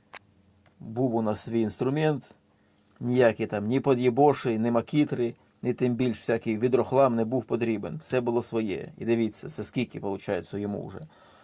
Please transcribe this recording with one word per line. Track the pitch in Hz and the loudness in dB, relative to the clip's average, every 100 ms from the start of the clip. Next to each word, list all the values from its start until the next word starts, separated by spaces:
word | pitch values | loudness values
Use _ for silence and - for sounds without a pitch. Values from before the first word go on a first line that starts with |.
| _ - - _ _ _ _ _ | _ -20 -20 _ _ _ _ _
Був | - 110 131 113 | -10 -2 0 2
у | |
нас | 110 104 | 0 0
свій | - 113 | 0 0
інструмент, | 107 - 123 143 156 147 - - _ _ _ _ _ - | 0 0 0 2 2 0 -6 -20 _ _ _ _ _ -8
ніякі | 120 123 120 107 107 | 0 4 4 4 -2
там | 107 104 | -2 0
ні | 131 | 0
под'єбоші, | 139 127 123 120 147 139 131 110 | 2 4 2 4 4 4 0 0
ні | 117 | 2
макітри, | 117 113 151 147 123 120 117 _ _ | 0 0 0 0 0 -4 -6 _ _
ні | 123 | -4
тим | 120 123 117 | 0 0 0
більш | 127 110 | 0 -2
всякий | - 113 113 107 | -2 -2 0 0
відрохлам | 127 123 117 131 135 117 | 2 2 4 4 4 4
не | 110 | 0
був | 131 113 | -2 -2
потрібен. | 120 113 107 98 80 | -2 0 -2 -4 -6
Все | - 127 | -2 0
було | 120 120 | 0 -2
своє. | 120 117 110 82 - - | -2 -2 -2 -4 -8 -8
І | 110 | 0
дивіться, | 117 110 - - | 2 0 -4 -8
це | - | -8
скільки, | 104 - 117 - | -6 -4 -4 -4
виходить, | 104 98 - 95 87 | -6 -6 -4 -4 -4
йому | 101 104 101 95 | -6 -4 -6 -8
вже. | 95 156 - - - | -14 -16 -20 -20 -20